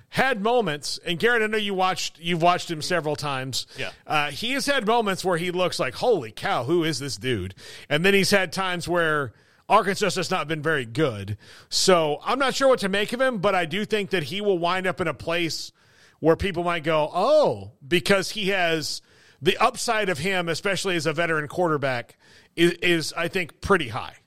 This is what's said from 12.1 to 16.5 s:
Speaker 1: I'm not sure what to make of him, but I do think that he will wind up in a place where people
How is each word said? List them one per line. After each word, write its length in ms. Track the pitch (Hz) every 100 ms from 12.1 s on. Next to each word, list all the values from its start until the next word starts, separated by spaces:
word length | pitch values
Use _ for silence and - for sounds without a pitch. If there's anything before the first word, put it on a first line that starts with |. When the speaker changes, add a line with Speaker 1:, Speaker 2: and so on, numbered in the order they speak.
| 147
Speaker 1:
I'm 140 | - 254
not 160 | 269
sure 140 | - 269
what 100 | 247
to 80 | 196
make 240 | 196 208
of 80 | 240
him, 180 | 262 226
but 180 | 202 185
I 80 |
do 200 | 170 190
think 260 | 214 214 196
that 120 | 185
he 160 | 147 196
will 180 | 208 180
wind 280 | 170 185 185
up 140 | 170
in 80 | 170
a 60 |
place 580 | 131 - 170 170 - - - _ _ - _
where 160 | 151 160
people 260 | 190